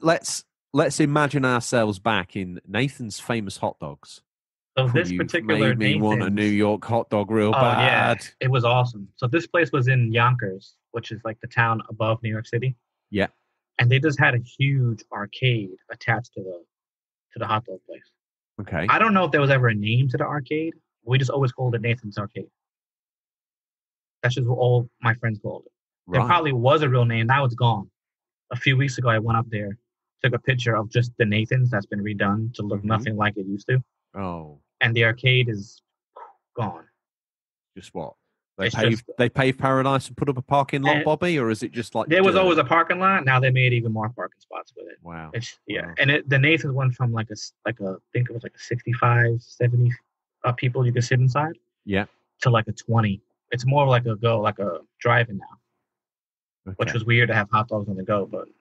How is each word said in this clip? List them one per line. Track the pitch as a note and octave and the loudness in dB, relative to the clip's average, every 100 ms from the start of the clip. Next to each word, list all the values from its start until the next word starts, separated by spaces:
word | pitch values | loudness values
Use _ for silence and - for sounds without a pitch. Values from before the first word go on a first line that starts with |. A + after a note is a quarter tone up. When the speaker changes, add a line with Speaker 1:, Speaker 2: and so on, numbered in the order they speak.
Speaker 1:
let's, | D#3+ E3+ - - - _ _ | 0 0 -2 -10 -12 _ _
let's | C#3 E3 - | 0 0 2
imagine | D3+ D3 D3 C#3+ C3 | 2 4 2 2 2
ourselves | B2 - B2 G#2+ F#2+ | 0 0 0 0 0
back | A2+ G#2 F2 G#2 | 0 0 -2 -6
in | F#2 F2 - | -8 -10 -6
Nathan's | G#2 C#3 - A2+ - | -4 -4 -4 -10 -8
Famous | - A#2 G2 - | -4 -4 -6 -6
Hot | G#2+ - | -8 -8
Dogs. | D2+ C2+ - - _ _ _ _ _ - | -12 -14 -18 -20 _ _ _ _ _ -2
Speaker 2:
So | C3 | 0
Speaker 1:
Oh, | |
Speaker 2:
this | C#3 F3 | 2 0
Speaker 1:
you've | F2+ | -2
Speaker 2:
particular | - E3+ - G#2 G#2+ A#2 | -2 -2 0 2 2 2
Speaker 1:
made | |
me | G#2 G2+ | 0 2
want | G#2+ G#2+ | 2 0
a | F#2 | 0
Speaker 2:
Nathan's | G#2 | 0
Speaker 1:
New | G#2 G#2 | 2 2
York | G#2 G#2+ - | 2 0 -2
hot | A#2 - | -2 0
dog | G#2+ G2+ | -2 0
real | A2 G#2 C3 | 2 2 4
Speaker 2:
Oh, | |
yeah. | A#2+ A#2+ B2 A#2+ A#2+ A#2 | 2 2 2 2 2 -2
Speaker 1:
bad. | - - | -6 -4
Speaker 2:
It | C3 | 0
was | C3 A#2 | 2 2
awesome. | B2 A#2+ G#2+ - - | 2 0 -4 -14 -6
So | B2 | -2
this | E3 E3+ | -2 0
place | F3 E3 | 0 2
was | D3 B2+ | 2 2
in | B2+ A#2 | 2 2
Yonkers, | A#2 A#2+ B2 G2+ F#2+ - _ _ | 4 2 2 -2 -8 -12 _ _
which | A#2 - | -10 -10
is, | G#2+ | -10
like, | A2 G#2+ | -8 -10
the | A#2+ | -6
town | - A#2 A2+ - | 0 0 0 -4
above | A2 A2 A2+ | -4 -2 -2
New | A2+ | -2
York | G#2+ G#2+ | -6 -4
City. | A#2 C3 B2 _ _ _ | -4 -4 -6 _ _ _
Speaker 1:
Yeah. | G2+ F#2+ _ _ _ _ - | -2 -2 _ _ _ _ 0
Speaker 2:
And | B2 | 4
they | C3+ | 4
just | D#3 C3+ | 2 2
had | D3 | 2
a | A#2+ | 2
huge | - - C#3 C#3 A#2+ A2 - | -4 -2 0 2 0 -2 -8
arcade | G#2+ G2+ - B2+ A2+ G2 F#2 - | -10 -10 -2 0 0 -4 -12 -18
attached | A2 - A2 B2 | -8 -4 -4 -4
to | - | -12
the, | F#2 F2 - _ _ _ _ _ _ | -12 -12 -16 _ _ _ _ _ _
to | - | -10
the | G#2 | -2
hot | G#2+ - | -2 -4
dog | F#2 - | -12 -16
place. | - - _ _ _ _ - | -20 -20 _ _ _ _ -14
Speaker 1:
Okay. | G2 D#2+ F2+ | -6 -2 0
Speaker 2:
I | D#3 | 2
don't | A3 | 4
know | G3 E3+ | 2 2
if | |
there | D3 | 2
was | C#3 | 4
ever | C3+ B2 | 4 2
a | G#2 | 2
name | G#2 B2 C3+ | 0 0 0
to | B2 | 0
the | C#3+ | -4
arcade. | C#3+ C3 D3+ D#3+ - _ _ A2+ | -6 -4 -4 -4 -8 _ _ -2
We | C3 | 0
just | B2+ | 0
always | C#3 C3 | 0 -2
called | - B2+ A#2 | -2 -4 -2
it | |
Nathan's | A#2 A2+ G#2 A2 | -2 -4 -6 -10
Arcade. | G2 F#2+ G2 _ _ _ _ _ _ _ _ _ _ _ _ _ _ _ _ _ | -10 -10 -14 _ _ _ _ _ _ _ _ _ _ _ _ _ _ _ _ _
That's | B2 C3 | -4 -2
just | A#2+ | -2
what | B2 | 0
all | B2 B2 A2+ _ | 2 2 0 _
my | A#2 A#2 | -2 -2
friends | A#2 G#2 | -4 -6
called | - F2+ - | -8 -12 -16
it. | _ _ _ - | _ _ _ -4
There | F2+ | -2
Speaker 1:
Right. | A2+ | 2
Speaker 2:
probably | F3 D#3 | 2 0
was | B2+ B2 D#3 | 2 4 4
a | D3 | 4
real | B2 A#2 | 2 2
name. | A2+ A2+ | 2 2
Now | C3+ C3+ | 2 2
it's | A#2 | 2
gone. | A#2+ G#2 F#2+ _ _ _ _ _ _ | 0 0 -4 _ _ _ _ _ _
A | A#2+ | -4
few | C#3 C3 | 0 2
weeks | C#3 C3 | 0 0
ago, | B2 | 0
I | A2 | 0
went | A2+ A2+ | 0 -2
up | A2+ | -2
there, | G#2+ G2+ G2 _ _ _ _ | -6 -8 -10 _ _ _ _
took | C3+ | -2
a | A#2+ | 0
picture | - B2 A#2 A2 | 0 0 0 0
of | A2 | 0
just | A#2+ A#2+ - | 0 0 0
the | G#2+ | 0
Nathan's | G#2+ G#2+ C3 B2 | 2 0 2 2
that's | G#2+ G2 | 0 -4
been | G#2 | -6
redone | G#2 G2+ G2+ G#2 A2+ - | -4 -2 0 0 -4 -6
to | |
look | G#2 G2+ | -6 -4
Speaker 1:
Mm-hmm. | G#2 | -2
Speaker 2:
nothing | A2 A2+ G#2 | -2 -2 -4
like | G#2 G#2 | -4 -4
it | F#2+ | -6
used | G2+ - | -8 0
to. | C3 - _ _ G2 | 0 -2 _ _ -10
Speaker 1:
Oh. | F#2+ E2+ D#2 D2 _ _ | -8 -8 -12 -20 _ _
Speaker 2:
And | A#2+ A#2 | 0 2
the | A2+ | 2
arcade | A2+ C3 B2+ A#2+ | 2 2 2 2
is | G#2 G2 - _ _ _ - - _ _ - | -4 -10 -18 _ _ _ -20 -20 _ _ -8
gone. | G#2 E2 - _ _ _ _ _ _ _ _ - | -8 -8 -18 _ _ _ _ _ _ _ _ -20
Speaker 1:
Just | - | -16
what? | F2 C#2+ - _ _ _ - | -12 -12 -14 _ _ _ -6
They | A#2 | -4
Speaker 2:
It's | A#2 | 0
Speaker 1:
paved, | A2+ | 0
Speaker 2:
just | A2 - - | -2 -6 -2
Speaker 1:
they | B2 | 0
paved | - C3 C3+ | 2 2 2
Paradise | C3+ C3 C3+ C3+ - | 0 2 2 0 -4
and | B2+ | -6
put | D3 | -4
up | B2+ | -4
a | |
parking | - C#3+ C#3 C#3+ | 0 0 0 0
lot, | C#3 D3 | 0 0
Speaker 2:
Eh, | |
Speaker 1:
Bobby, | D3+ D3+ F3+ D#3 | 0 0 0 0
or | A2+ | 0
is | G#2+ | -2
it | B2 | -4
just, | A#2 A2+ A2+ | -8 -6 -4
like, | A2 | 2
Speaker 2:
there | F3 | 4
was | F#3+ F#3+ | 6 6
Speaker 1:
dirt? | |
Speaker 2:
always | F#3 D#3 | 4 4
a | |
parking | C3 E3 E3 F3+ | 4 2 2 2
lot. | F#3+ F#3+ C3+ | 2 2 2
Now | B2+ | 4
they | C3 | 4
made | C3 B2+ | 4 4
even | A#2+ A2+ | 2 0
more | A2 G#2+ | -2 -4
parking | A2 F#2 - | -6 -10 -12
spots | _ E2+ - - | _ -14 -14 -18
with | F#2 | -20
it. | - | -20
Speaker 1:
Wow. | E2+ E2 D#2+ | -16 -14 -10
Speaker 2:
It's, | A#2 A#2+ - - | -10 -10 -12 -10
yeah. | G2+ - | -8 -6
Speaker 1:
Wow. | E2 | -2
Speaker 2:
And | C#3 | 0
it, | D3 C#3 | 0 0
the | C#3 | 2
Nathan's | C#3+ D#3+ D3+ | 4 2 0
went | C3 B2+ | -2 -2
from, | B2 B2 | 0 -2
like, | A2+ A2 | -2 -6
a | |
s-, | G#2 - - A2 | -10 -16 -10 -8
like | A#2 | -6
a, | G2 | -8
I | F#2 _ | -8 _
think | B2 B2 | -4 -4
it | |
was, | A#2 | -6
like, | - - | -12 -16
a | |
sixty-five, | - B2 - A#2+ A#2+ A#2+ A#2+ A#2 | -8 -6 -4 0 2 4 2 0
seventy, | - - B2 A#2+ A#2+ A#2+ _ _ _ _ | -6 -2 0 4 2 0 _ _ _ _
uh, | B2 | -4
people | B2 B2+ C3 A#2+ | -2 -2 0 0
you | |
could | A#2+ | 0
sit | A#2+ B2+ | 0 2
inside. | B2+ C#3+ D#3 F3 _ _ - | 2 2 -2 -6 _ _ -4
Speaker 1:
Yeah. | G2 - _ _ _ | -2 -4 _ _ _
Speaker 2:
To, | C3 | 2
like, | A2+ G#2 | 2 0
a | |
twenty. | G2+ - A2+ G#2+ G2 _ _ _ | -6 -2 0 0 -2 _ _ _
It's | B2 C3 | -4 0
more | C#3+ C#3 | 2 4
like | A#2+ A#2+ | 4 0
a | G#2 | -2
go, | A#2 A2+ | 0 0
like | G#2+ G2+ | 0 -2
a | G2 E2 - _ | -6 -6 -12 _
drive-in | B2 A#2+ A2+ F#2+ | 0 2 0 -4
now. | - - _ _ _ _ _ _ _ _ _ _ G2 G2 | -12 -20 _ _ _ _ _ _ _ _ _ _ -14 -4
Which | A#2+ | -4
Speaker 1:
Okay. | |
Speaker 2:
was | A#2 G#2+ | -2 2
weird | A#2 A#2 | 2 4
to | A2 | 2
have | G2+ | 0
hot | A2 G#2+ | 0 0
dogs | G#2+ G2+ | -4 -4
on | F#2 | -6
the | |
go, | F#2 G#2 F#2 | -2 -2 -2
but | F#2 - _ | -8 -12 _